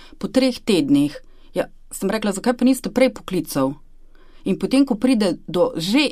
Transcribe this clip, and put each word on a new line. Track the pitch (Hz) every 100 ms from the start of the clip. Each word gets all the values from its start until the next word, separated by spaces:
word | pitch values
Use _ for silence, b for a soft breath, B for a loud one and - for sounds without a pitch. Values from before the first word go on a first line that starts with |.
| B B
po | 196
treh | 262 262 247
tednih. | - 180 139 143 143 - - b b
Ja, | 180 - - -
sem | - 196
rekla: | 214 208
"Zakaj | 196 240
pa | 247
niste | 247 262 196
prej | - 262
poklical?" | - - 185 - - 135 143 - - - b b b 196
In | 185
potem, | 185 262 277
ko |
pride | 220 247 240 208 -
do | - 165 175
že | - 170 254 285